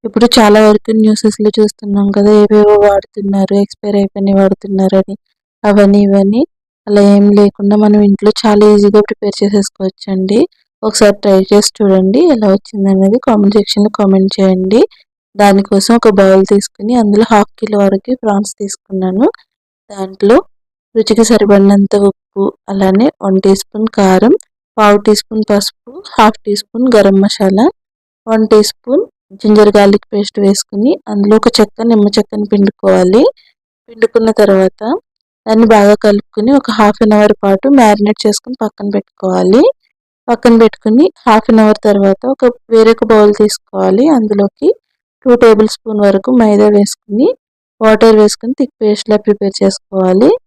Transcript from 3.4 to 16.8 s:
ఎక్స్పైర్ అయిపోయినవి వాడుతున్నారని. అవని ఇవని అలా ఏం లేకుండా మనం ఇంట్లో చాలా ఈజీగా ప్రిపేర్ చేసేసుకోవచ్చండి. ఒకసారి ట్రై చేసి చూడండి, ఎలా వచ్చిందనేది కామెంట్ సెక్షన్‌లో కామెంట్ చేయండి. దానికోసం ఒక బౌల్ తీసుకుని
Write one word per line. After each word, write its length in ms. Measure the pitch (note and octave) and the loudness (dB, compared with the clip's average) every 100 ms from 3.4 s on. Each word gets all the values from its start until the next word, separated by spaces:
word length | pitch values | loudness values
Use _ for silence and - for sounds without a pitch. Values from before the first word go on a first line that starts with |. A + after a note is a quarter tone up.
| F#3+ G3 | -2 -2
ఎక్స్పైర్ 400 | G3+ - G#3 G3+ | -4 -8 -6 -4
అయిపోయినవి 400 | G3 - G3 G3 | -4 -4 -2 2
వాడుతున్నారని. 800 | G3 F#3+ G3+ G3 F#3+ F#3+ F#3+ G3 _ _ _ _ | 0 -2 -6 -4 0 -2 -4 -10 _ _ _ _
అవని 340 | G#3+ G3+ G3+ G3+ | -2 2 2 2
ఇవని 400 | G3+ G3 G3 A3 D#4 _ _ _ - | 2 0 0 -2 -4 _ _ _ -4
అలా 160 | G#3 G3+ | 0 2
ఏం 180 | G3+ G3+ | 4 4
లేకుండా 440 | G3+ G3+ _ G3+ G#3 | 2 2 _ -2 0
మనం 240 | G#3 G#3 | 2 2
ఇంట్లో 280 | G#3 G3 G#3 | 2 0 -2
చాలా 300 | - A3 G#3 G#3+ | -2 0 2 4
ఈజీగా 320 | G#3 G3+ G#3+ | 4 2 2
ప్రిపేర్ 360 | G#3 - G#3 - | 0 -4 -8 -4
చేసేసుకోవచ్చండి. 1040 | G3+ G3+ G3+ _ F#3+ - - F#3+ F#3+ G#3 F4+ _ _ _ | -2 -2 -4 _ -10 -10 -10 -6 -2 -2 -2 _ _ _
ఒకసారి 340 | A3 - G#3 G3+ | -8 0 0 0
ట్రై 220 | G#3 F#3+ | 0 0
చేసి 260 | F#3+ G#3 - | 2 0 0
చూడండి, 480 | _ G3+ F#3+ F#3 A3+ F4 | _ 0 0 0 0 0
ఎలా 200 | B3+ G#3 | 0 0
వచ్చిందనేది 720 | F#3+ - G#3 G3 F#3+ G3 A#3 | -2 -4 -6 -2 0 0 0
కామెంట్ 360 | - A3 G3+ G#3 | -2 0 0 0
సెక్షన్‌లో 360 | G3 - G#3 | -2 -2 -4
కామెంట్ 400 | - G3 F#3+ F#3+ | -2 0 0 0
చేయండి. 500 | - F#3+ F#3 F#3 G#3+ F#4+ _ _ _ _ - | 0 0 0 0 0 -2 _ _ _ _ -2
దానికోసం 560 | G3+ G3 G3 G3 - | 2 2 0 -4 0
ఒక 160 | A#3 A3+ | 0 2
బౌల్ 300 | G3 F#3+ F#3+ G3 | 2 2 2 2
తీసుకుని 460 | G3+ - _ | 0 -2 _